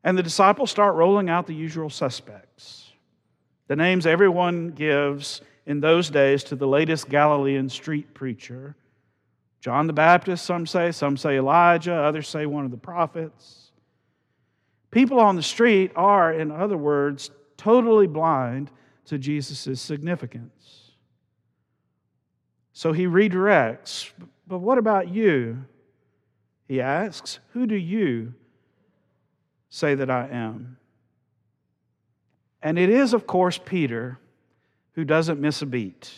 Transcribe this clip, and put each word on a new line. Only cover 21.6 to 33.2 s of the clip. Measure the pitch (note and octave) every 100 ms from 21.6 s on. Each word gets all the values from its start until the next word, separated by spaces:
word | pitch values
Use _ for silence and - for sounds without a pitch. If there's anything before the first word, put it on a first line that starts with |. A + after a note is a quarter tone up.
| _ _ _ _ _ _ _ _ _ _ _
So | - E3
he | D#3+ F3+
redirects, | F3 G#3+ F#3 G3 F3+ A#2 A2+ - - - - - _ _
"But | F#3
what | F#3+ B3+
about | A3 G3+ F3
you?" | G3 G#3+ C#3+ A#2 A#2+ C3 _ _ _ _ _ _ _ _ _ _
he | C3
asks, | B2+ D3+ G#3 - - - _
"Who | A#3+ B3+
do | G#3
you | E3 G#3+ F3+ A#2 A2+ A#2+ _ _ _ _ _ _ _ _ _ _ _ _ _
say | - D3+ C#3
that | C3
I | B2+ B2
am?" | B2 A2+ A2 B2 B2+ _ _ _ _ _ _ _ _ _ _ _ _ _ _ _ _ _ _
And | D#3 E3+
it | F#3
is, | A#3+ C4
of | A3+